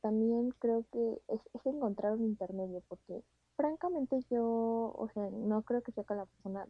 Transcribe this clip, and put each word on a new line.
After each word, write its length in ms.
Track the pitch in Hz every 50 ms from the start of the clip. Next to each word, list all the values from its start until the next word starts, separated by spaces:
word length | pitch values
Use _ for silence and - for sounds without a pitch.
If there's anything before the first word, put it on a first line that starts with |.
también 500 | _ 214 214 220 220 226 233 233 240 247 254 _
creo 260 | - 233 233 226 233 _
que 300 | - 233 233 226 220 - _ -
es, 140 | - 220 - - _
es 120 | 240 -
encontrar 480 | 262 277 294 285 214 202 - - 208 214
un 120 | 226 226
intermedio, 560 | 220 214 214 190 180 190 190 190 185 180 180 - _
porque 360 | 180 - _ _ 180 - - _ _ _ _ _ _
francamente 640 | - 294 196 214 - - 359 359 320 269 247 - 262 254 _
yo, 640 | 247 240 233 233 226 226 226 226 226 226 226 226 - -
o 120 | - 220 -
sea, 160 | 214 208 196
no 320 | 190 214 226 208 214 214 220
creo 180 | - 240 240 240
que 80 | -
sea 120 | 233 - 208
con 140 | - 208 208
la 80 | 196
persona 420 | - _ _ _ 196 190 196 196 -